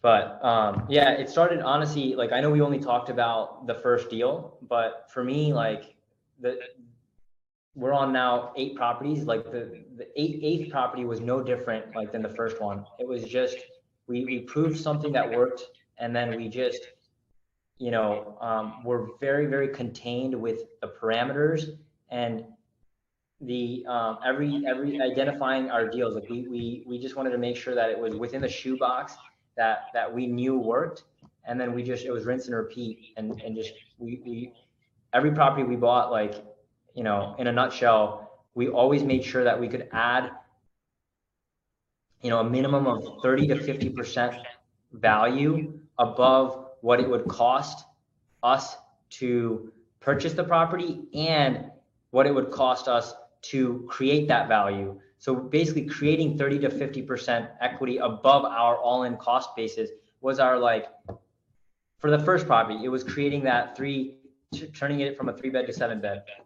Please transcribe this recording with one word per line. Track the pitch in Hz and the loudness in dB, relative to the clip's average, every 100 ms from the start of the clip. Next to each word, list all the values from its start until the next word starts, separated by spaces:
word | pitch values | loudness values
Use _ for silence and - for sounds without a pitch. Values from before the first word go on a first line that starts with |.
But, | 120 107 - - | 6 6 4 -2
um, | 127 113 107 101 - | 2 4 2 0 2
yeah, | 143 139 | 4 6
it | 127 143 | 4 0
started, | 165 175 170 | 2 4 2
honestly, | 127 143 151 151 131 | 0 0 0 -2 -2
like, | 127 117 | -2 0
I | 120 | 2
know | 147 | 4
we | 147 | 4
only | 147 139 | 4 2
talked | 139 120 - | 0 -2 0
about | 120 117 113 101 - 120 | -2 0 0 -4 -8 -8
the | |
first | 113 123 120 - | -4 2 0 0
deal, | 113 123 160 - - 120 | -2 -2 -2 -8 -18 -4
but | 120 113 - - | -2 -2 -4 -12
for | 131 | -6
me, | 127 143 151 | -4 0 0
like, | 127 113 107 - _ _ _ _ _ | 0 0 -4 -10 _ _ _ _ _
the, | 123 127 123 127 120 _ _ _ - _ _ _ _ | -6 -6 -12 -20 -20 _ _ _ -20 _ _ _ _
we're | - 127 | -6 0
on | 139 135 | 2 2
now | 131 123 123 - - | 2 2 2 -2 -6
eight | 107 - | -6 -2
properties. | 120 120 139 151 | -2 0 -2 -2
Like, | 117 113 - | 0 -2 -2
the, | 123 110 - - 117 | -10 -10 -14 -20 -18
the | - | -12
eight, | - 156 - | -4 -4 -2
eighth | 151 165 156 | -2 -2 -2
property | 139 123 127 | -2 -2 -4
was | 120 113 | -6 -4
no | 117 131 | -2 -2
different, | 123 123 120 110 110 113 | -2 -4 -4 -6 -6 -8
like, | 107 | -6
than | 110 | -6
the | 107 | -6
first | - 113 113 | -4 -6 -4
one. | 104 101 - - | -6 -6 -10 -10
It | 127 | -6
was | 123 | -6
just, | 107 123 123 127 - - _ _ - | -4 -2 -2 -4 -14 -20 _ _ -8
we, | 123 127 | -6 -4
we | 127 | -6
proved | - 151 160 156 | -4 0 0 0
something | 151 147 151 | -2 -2 0
that | 131 113 | 0 0
worked, | 117 127 - - _ _ - | 2 2 0 -12 _ _ -10
and | 117 | -4
then | 120 120 113 | -2 -2 -4
we | 113 | -6
just, | 120 123 123 - _ _ _ _ _ _ _ _ _ | -2 -2 -2 -10 _ _ _ _ _ _ _ _ _
you | 123 | -2
know, | 113 107 104 - - | 0 0 -2 -6 -10
um, | 120 110 107 - | -4 -4 -4 -10
were | 120 120 107 - | -4 -4 -4 -6
very, | 139 143 147 | -2 0 0
very | 135 139 | 0 -2
contained | - 120 - 120 120 131 127 | -4 -8 -8 -8 -4 -4 -4
with | 113 113 - _ | -4 -6 -8 _
the | - | -14
parameters, | - 110 113 123 139 151 156 151 - _ _ _ | -6 -2 0 0 0 0 0 -4 -12 _ _ _
and | 123 120 110 - - _ _ _ _ _ _ _ _ | -6 -4 -4 -10 -20 _ _ _ _ _ _ _ _
the, | 131 123 120 123 - | -6 -4 -4 -6 -4
um, | 120 113 110 | -2 -2 -2
every, | 127 135 147 143 139 | -2 0 -2 -2 -2
every | 131 143 143 | -2 -2 -2
identifying | 131 - 139 139 131 131 131 | -2 0 -2 0 -2 0 0
our | 120 113 | -2 -2
deals. | 120 117 | -2 -2
Like, | 107 110 | -4 -6
we, | 120 127 | -8 -6
we, | 120 117 123 123 | -6 -6 -8 -10
we | 123 | -10
just | 131 135 | -8 -4
wanted | 131 | -2
to | 123 | -2
make | 120 120 | -2 -4
sure | - | -2
that | 120 113 | 0 0
it | 110 | 0
was | 113 | -4
within | 107 120 135 | -4 -6 -4
the | 131 | -6
shoebox | - 131 131 123 123 143 - - _ _ - | -6 -6 0 0 0 -6 -14 -20 _ _ 0
that, | 113 110 - | 0 0 -4
that | 117 110 | -4 -2
we | 117 123 | -4 -4
knew | 120 127 131 | 0 0 0
worked. | 113 120 160 - _ _ - _ | 2 0 0 -6 _ _ -20 _
And | - 123 | -8 -6
then | 123 | -4
we | 120 | -4
just, | 123 120 | -4 -6
it | 127 | -4
was | 120 | -6
rinse | 110 127 127 | -2 -4 -4
and | 117 | -6
repeat. | 110 123 113 110 - - | -6 -8 -10 -12 -16 -10
And, | 110 117 | -8 -8
and | 113 | -8
just, | 110 110 - - _ | -8 -8 -12 -20 _
we, | 117 123 | -12 -10
we, | 120 117 123 - _ _ _ _ _ | -10 -10 -10 -16 _ _ _ _ _
every | 127 151 | 2 4
property | 147 139 139 | 6 4 4
we | 123 117 | 0 2
bought, | 117 123 120 | 4 4 2
like, | 113 104 - - - _ _ _ | 0 -2 -4 -16 -20 _ _ _
you | - | -6
know, | 110 101 98 - | -2 0 -2 -2
in | 123 | 0
a | |
nutshell, | 120 127 - 120 110 104 - - - _ | 2 0 4 6 6 4 -2 -14 -20 _
we | 120 117 | -2 0
always | 104 131 143 | 4 4 4
made | 143 131 | 2 0
sure | - 127 | 0 2
that | 120 113 | 2 2
we | 117 | -2
could | 123 - | -6 -4
add, | 113 120 123 127 - _ _ _ _ _ _ _ _ _ _ _ _ _ _ _ _ _ _ | 0 2 2 0 -12 _ _ _ _ _ _ _ _ _ _ _ _ _ _ _ _ _ _
you | 123 | 0
know, | 117 | 2
a | |
minimum | 113 127 135 139 135 | 2 2 2 2 2
of | 113 - - | 0 -4 -2
thirty | 127 131 147 | 2 4 4
to | 127 | 2
fifty | - 131 131 | -2 -4 -4
percent | 127 120 127 120 120 - - _ _ _ | -4 -4 0 -2 -2 -14 -20 _ _ _
value | 113 110 107 117 131 151 156 - - - - | 0 4 6 4 2 2 0 -2 -12 -14 0
above | 117 123 127 131 131 - - - | 0 6 6 6 4 -2 -14 -6
what | 113 123 | 4 4
it | 123 | 4
would | 120 - | 0 -2
cost | - 120 131 151 - - _ _ _ _ _ | 2 4 4 -2 -12 -18 _ _ _ _ _
us | 120 135 - - _ _ _ | 2 2 0 -14 _ _ _
to | - 127 120 117 110 - _ _ _ | -6 0 0 0 -4 -8 _ _ _
purchase | - 139 165 | 0 0 0
the | 160 | -2
property | 160 165 165 175 175 151 - | 2 4 4 0 -4 -6 -8
and | 143 160 156 135 123 - - _ _ _ | -4 0 4 4 0 -8 -18 _ _ _
what | 123 139 | 4 6
it | |
would | 143 - | 4 0
cost | - 127 127 - | 2 2 2 2
us | 120 113 - - _ | 0 0 -12 -20 _
to | - 135 127 120 120 | -6 0 0 0 -8
create | - 135 147 147 | -2 2 4 4
that | 120 104 | 2 4
value. | 110 101 101 98 98 _ _ | 2 2 0 -6 -8 _ _
So | - | -4
basically | 127 - 151 156 156 | -4 2 2 2 0
creating | 143 - 147 160 151 - | -4 -2 2 2 2 0
thirty | 139 139 | 0 2
to | 139 | 0
fifty | - 139 135 | -2 -6 -6
percent | - 123 - 120 107 - | -6 -6 0 -2 -2 -4
equity | 123 - 131 123 | -4 -2 -4 -2
above | 123 110 131 139 123 | -2 2 8 8 6
our | 113 120 117 | 2 4 4
all-in | 120 127 123 117 | 2 2 0 -2
cost | - 123 - | 0 0 0
basis | - 113 113 110 - _ _ | -6 -6 -4 -6 -8 _ _
was | 131 135 | -2 4
our, | 131 123 | 4 6
like, | 120 113 - - - - _ _ _ _ _ _ _ _ | 4 2 -2 -16 -18 -18 _ _ _ _ _ _ _ _
for | 151 | 2
the | 151 | 4
first | 151 180 - | 4 2 4
property, | 117 113 107 | 4 4 -2
it | 123 | -4
was | 131 | -4
creating | 127 - 143 143 | -4 -2 0 0
that | 135 120 120 - | 2 2 0 -6
three, | 139 135 131 - - _ _ | -4 -4 -6 -10 -20 _ _
t-, | 143 151 | -12 -12
turning | - 139 143 | -6 -4 -2
it | 139 139 | -4 -4
from | 131 | -8
a | 120 | -6
three | 135 | -4
bed | 127 123 | -2 -4
to | |
seven | 113 120 110 | -2 -4 -2
bed. | 101 98 - - | -4 -6 -10 -20